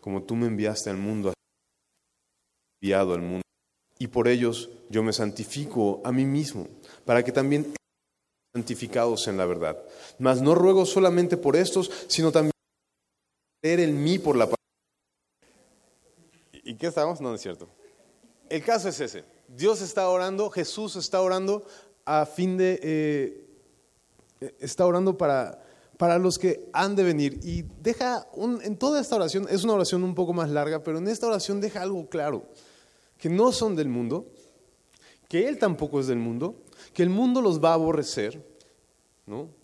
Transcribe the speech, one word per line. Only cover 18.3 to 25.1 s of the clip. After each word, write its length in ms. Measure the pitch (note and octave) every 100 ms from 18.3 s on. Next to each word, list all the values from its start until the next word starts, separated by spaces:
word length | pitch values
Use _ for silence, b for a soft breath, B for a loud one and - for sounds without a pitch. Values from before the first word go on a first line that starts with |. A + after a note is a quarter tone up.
| _ -
El 120 | D#3
caso 280 | C#3+ A3+ F#3
es 100 | C#3+
ese. 240 | B2+ F#2+ - _ _
Dios 340 | B2 F#3 G#3+
está 280 | F#3 G3+ F#3
orando, 400 | F#3 F#3 G3 G#3
Jesús 480 | F#3 D#3 - G#3+ F#3+
está 240 | - F#3+
orando 440 | F#3 F#3 F#3+ G#3 G#3 B B _
a 220 | - D#3 D3
fin 320 | - F#3 F#3
de, 200 | F#3 F#3
eh, 1700 | D#3 D#3 D3+ D3 C3 G2 - - _ _ _ _ _ _ _ _ C3+ -
está 260 | C3+ - F3+
orando 320 | F3 F#3+